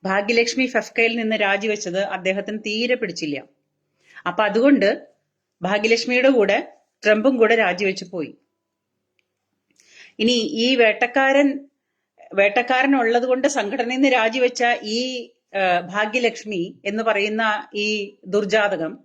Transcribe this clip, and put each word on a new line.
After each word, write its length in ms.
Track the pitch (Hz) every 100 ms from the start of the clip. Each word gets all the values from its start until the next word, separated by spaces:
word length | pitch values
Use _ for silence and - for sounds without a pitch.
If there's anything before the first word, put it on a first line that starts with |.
ഭാഗ്യലക്ഷ്മി 600 | 190 196 208 233 233 254 254
ഫെഫ്കയിൽ 520 | 240 - - 226 233
നിന്ന് 180 | 220 220
രാജിവെച്ചത് 640 | 202 202 214 214 196 175
അദ്ദേഹത്തിന് 600 | 196 180 180 196 196 214
തീരെ 360 | 214 214 240 247
പിടിച്ചില്ല. 480 | 226 170 156 139 120 _ _ _ _ _ _ - -
അപ്പൊ 160 | -
അതുകൊണ്ട് 640 | 208 196 262 269 196 277 - _ _ _ _ _
ഭാഗ്യലക്ഷ്മിയുടെ 680 | 175 208 220 233 240 247 262
കൂടെ 440 | 254 202 214 - - _ _
ട്രംപും 340 | 214 214 214 254
കൂടെ 180 | 220 226
രാജിവെച്ചു 500 | 202 180 202 190 180
പോയി. 320 | 180 139 - _ _ _ _ _ _ _ _ _ _ _ _ _ _ _ - - _
ഇനി 120 | 220
ഈ 440 | 247 220 226 240 262
വേട്ടക്കാരൻ, 960 | 226 214 240 208 269 269 285 269 - _ _ _ _ _ -
വേട്ടക്കാരൻ 640 | 190 202 202 247 254 277 277
ഉള്ളത് 300 | 226 240 254
കൊണ്ട് 220 | 254 277
സംഘടനയിൽ 500 | 277 202 226 233 262
നിന്ന് 160 | 277
രാജിവെച്ച 500 | 247 226 240 247 240 240 240
ഈ, 460 | 214 220 254 254 233 _ _ 196
ആ, 240 | 185 175
ഭാഗ്യലക്ഷ്മി 1000 | 180 196 214 240 233 220 214 202 175 - 196
എന്ന് 180 | 208
പറയുന്ന 640 | 226 202 208 214 226 208 - 202
ഈ 420 | 208 214 202 - 185
ദുർജാതകം 720 | 196 202 220 208 185 160 -